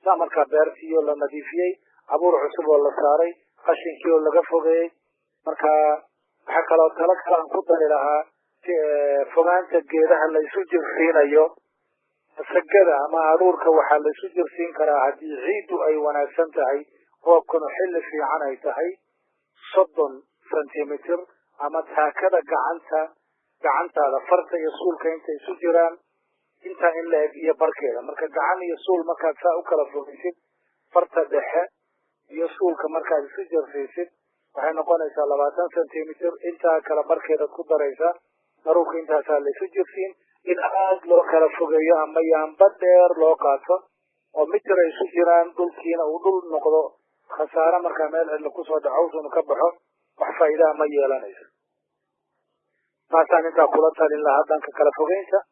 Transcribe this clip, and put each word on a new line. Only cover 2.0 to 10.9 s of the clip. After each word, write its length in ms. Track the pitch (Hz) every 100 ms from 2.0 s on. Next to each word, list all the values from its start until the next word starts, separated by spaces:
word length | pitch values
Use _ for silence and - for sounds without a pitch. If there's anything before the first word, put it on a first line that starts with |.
| -
abuur 240 | 156 175
cusub 320 | 156 143 - 156
oo 120 | 147
la 120 | 143
saaray, 400 | - 147 151 170 - _ _
qashinkii 480 | - 165 165 147 170
oo 80 | 160
laga 220 | 156 160
fogeeyey. 460 | - 165 160 165 170 _ _ _ _ _ -
Marka 220 | 156 156 151 151 151 _ _ _ _ -
waxaa 160 | 160
kaloo 260 | 165 165 160
talo 240 | - 170
kale 200 | 180 - 170
aan 100 | 160
ku 120 | 196
dari 260 | 180 165 151
lahaa, 320 | 151 143 151 - _ _ _
si, 60 | -
ee, 520 | 170 151 147 143 139
fogaanta 540 | - 165 165 180 180 170
geedaha 460 | - 160 156 165 156
la 120 | 156
isu 220 | 151 196
jirsiinayo. 800 | 185 165 147